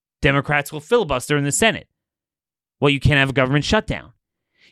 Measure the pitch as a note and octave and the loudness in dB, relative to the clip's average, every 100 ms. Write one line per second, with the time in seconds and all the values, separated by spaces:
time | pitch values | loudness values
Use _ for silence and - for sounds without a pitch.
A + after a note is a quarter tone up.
0 | _ - D3 C#3 C3+ D3 C#3 D3+ - A#3+ | _ -4 0 0 0 -4 -4 -10 -2 0
1 | F3+ B2+ - D3 C#3+ - A3+ C3 - _ | 0 -4 -2 -2 0 0 0 0 -10 _
2 | _ _ _ _ _ _ _ - C#3+ C#3 | _ _ _ _ _ _ _ -2 0 2
3 | C3 C#3+ C3+ C3 B2+ C#3+ C#3+ G#3+ G#3+ G2+ | 2 2 2 2 0 0 0 -2 -2 -10
4 | A#1+ _ _ _ _ _ _ | -12 _ _ _ _ _ _